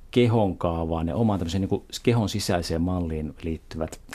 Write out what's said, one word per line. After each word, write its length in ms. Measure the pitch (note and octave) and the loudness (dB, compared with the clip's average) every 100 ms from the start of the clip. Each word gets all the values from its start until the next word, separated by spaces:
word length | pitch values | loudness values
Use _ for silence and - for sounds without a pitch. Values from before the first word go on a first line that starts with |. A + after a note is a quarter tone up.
| - | -2
kehon 460 | B2 A#2+ A#2 G2+ F2 | 2 4 4 2 0
kaavaan 500 | F2 E2 E2 E2 E2 | -2 0 -2 -2 0
ja 80 | F#2+ | 2
omaan 220 | A2+ G2 | 2 2
tämmöiseen 220 | E2 F#2+ | 0 -2
niinku 240 | F#2+ - - - | 0 -2 -4 -4
kehon 260 | - A#2 G2 | 2 2 2
sisäiseen 520 | G#2 - F2+ E2 E2 | -2 0 0 0 0
malliin 520 | F2+ F2+ E2+ D#2 D2+ - | 0 0 -2 -4 -6 -8
liittyvät, 580 | E2 D#2+ - D#2+ D#2+ - - | -6 -6 -8 -8 -6 -8 -14